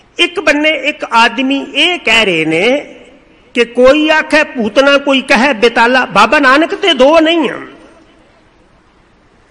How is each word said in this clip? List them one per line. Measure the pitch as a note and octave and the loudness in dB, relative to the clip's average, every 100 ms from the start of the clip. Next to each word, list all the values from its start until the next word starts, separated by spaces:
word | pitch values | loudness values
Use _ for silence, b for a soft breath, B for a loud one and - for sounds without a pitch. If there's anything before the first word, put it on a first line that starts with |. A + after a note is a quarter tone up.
| b - | b -6
ਇੱਕ | F4 F#4+ | -6 -2
ਬੰਨੇ | D#4 D4 D#4 | -2 0 0
ਇੱਕ | D4+ C#4+ - | -2 -4 -8
ਆਦਮੀ | D4 A3+ A#3 G#3+ C4 C#4 C4 | -2 0 0 0 -4 -4 -4
ਇਹ | C4+ E4+ F4 | -2 -2 -2
ਕਹਿ | A#3+ A3+ | -2 0
ਰਹੇ | G3+ E3 | 0 -2
ਨੇ | D#3+ D#3+ A3+ C#4+ - - - _ _ _ _ | -2 0 0 -2 -6 -18 -20 _ _ _ _
ਕਿ | A#3+ | -4
ਕੋਈ | A#3 B3 B3+ D4+ D#4 | -2 2 4 4 2
ਆਖੇ | D#4 D#4 D4+ | 0 0 -2
ਪੂਤਨਾ, | D4+ C4 A3 C4+ C#4 C#4 | -2 -4 -2 0 2 2
ਕੋਈ | C#4 C4+ | 0 -2
ਕਹੇ | C4 C4+ C#4+ | 0 0 0
ਬੇਤਾਲਾ। | G#3+ A#3 A#3+ A#3 B3+ | 0 0 2 2 0
ਬਾਬਾ | A#3 G3 A3+ D4+ | 0 0 2 2
ਨਾਨਕ | C4 C#4+ D#4+ | 2 2 0
ਤੇ | G4+ F#4+ | -4 -4
ਦੋ | C4 C4+ E4 | 0 2 4
ਨਹੀਂ | D#4+ E4+ A3 | 2 0 -4
ਆ। | C#3 C3 C#3+ - - _ _ _ _ _ _ _ _ _ _ _ _ _ _ _ | -8 -16 -20 -20 -20 _ _ _ _ _ _ _ _ _ _ _ _ _ _ _